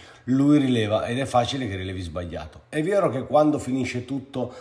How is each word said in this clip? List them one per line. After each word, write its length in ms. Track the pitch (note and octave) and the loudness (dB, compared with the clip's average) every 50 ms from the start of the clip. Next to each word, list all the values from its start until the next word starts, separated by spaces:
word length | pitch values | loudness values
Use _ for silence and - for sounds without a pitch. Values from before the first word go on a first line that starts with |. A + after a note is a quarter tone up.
| - - - - - | -18 -20 -20 -10 -4
lui 340 | A#2+ C3 C3+ C#3 C#3+ D3 D3 | 0 2 4 4 6 6 6
rileva 460 | C3+ B2+ B2 A2+ G#2+ G2+ G#2+ G#2+ - | 4 4 2 2 2 2 0 0 0
ed 140 | B2 A#2+ C3 | -2 -2 -4
è 80 | C3+ | -2
facile 420 | - - B2 A#2+ A#2+ D3+ C3+ B2+ G2+ | 0 2 2 2 2 -2 -4 -4 -4
che 80 | G2 | -6
rilevi 240 | F#2 F#2 F#2+ F#2 F#2 | -6 -6 -6 -8 -8
sbagliato. 640 | F2+ E2+ D2+ F2+ F2 E2+ D#2+ E2 E2+ - - - - _ | -8 -8 -8 -8 -8 -8 -10 -10 -12 -14 -16 -20 -16 _
È 120 | - D3+ | -4 -4
vero 280 | D#3 F#3 G#3 G3 F3 D3 | -2 0 2 2 2 2
che 160 | A2+ C3+ A#2 | 0 -4 -2
quando 320 | - C3+ D3 D3+ D3+ D3 B2+ | 2 4 4 6 6 4 2
finisce 480 | - B2+ C3 C3 B2 - - B2 A#2+ | 0 -2 -2 -2 -2 -2 -4 -6 -6
tutto 480 | - C#3 C3 B2 - - B2+ A#2+ - - - | -6 -6 -8 -8 -8 -6 -6 -6 -6 -8 -12